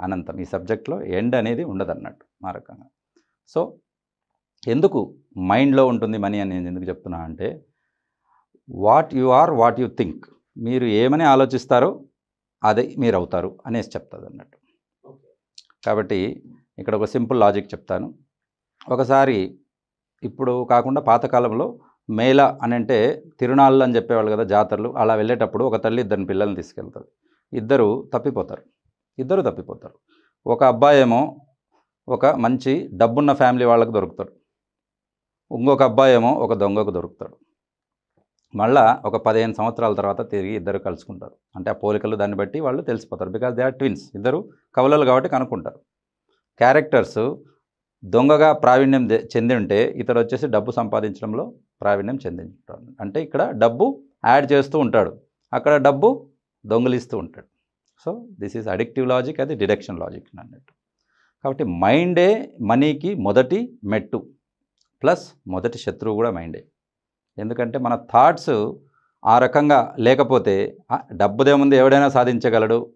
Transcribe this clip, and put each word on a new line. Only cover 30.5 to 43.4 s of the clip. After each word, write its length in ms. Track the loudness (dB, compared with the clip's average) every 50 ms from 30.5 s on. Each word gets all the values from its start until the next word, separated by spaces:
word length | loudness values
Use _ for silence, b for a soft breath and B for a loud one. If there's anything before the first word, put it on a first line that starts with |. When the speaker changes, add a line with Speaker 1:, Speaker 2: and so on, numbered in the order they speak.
| 0 2 4
Speaker 1:
అబ్బాయేమో 760 | 2 4 4 4 6 6 6 4 4 2 0 -2 -4 -6 -14 _ _ _ _ _ _ _ _ _ _ _ _ _ -6
ఒక 180 | -4 0 2
మంచి 640 | 0 2 2 0 -2 -2 -2 -2 -2 -2 -2 -4 -8 0
డబ్బున్న 400 | 0 0 2 2 0 0 0 2
ఫ్యామిలీ 320 | 2 2 2 2 2 2
వాళ్ళకు 260 | 4 4 4 4 2
దొరుకుతాడు, 420 | 0 -2 -2 -4 -6 -12 -14 -14 -14 _ _ _ _ _ _ _ _ _ _ _ _ _ _ _ _ _ _ _ _ _ _ _ -8
ఇంకొక 280 | -2 0 2 4 4 4
అబ్బాయేమో 520 | 2 4 4 4 6 6 4 4 2 0
ఒక 200 | 0 -2 -2 -2
దొంగకు 360 | -2 -2 0 0 -2 -2 -2
దొరుకుతాడు. 460 | -4 -6 -8 -10 -14 _ -20 -20 -20 _ _ _ _ _ _ _ _ _ _ _ _ _ _ _ _ _ _ _ _ _ _ _ -6
మళ్ళా 480 | -2 0 2 4 4 6 4 4 2 -2
ఒక 120 | -4 -4
పదిహేను 360 | -2 0 0 0 2 0 -2 -2
సంవత్సరాల 420 | -4 -4 -6 -4 -2 -2 -2 -2
తర్వాత 360 | -2 -2 -4 -4 -4 -6 -6
తిరిగి 240 | -6 -6 -6 -6 -8
ఇద్దరు 240 | -8 -6 -6 -8 -6
కలుసుకుంటారు. 540 | -6 -8 -10 -10 -12 -18 -18 -18 -18 -20 -20 _ _ _ _
అంటే 140 | -10 -6 -6
ఆ 20 | -6
పోలికలు 440 | -4 -4 -2 -2 -2 -4 -4 -4
దాన్ని 200 | -4 -4 -4 -4
బట్టి 240 | -6 -6 -6 -6 -6
వాళ్ళు 220 | -6 -4 -4 -4 -6
తెలిసిపోతారు. 480 | -6 -6 -8 -8 -12 -10 -10 -10 -8
Because 240 | -6 -6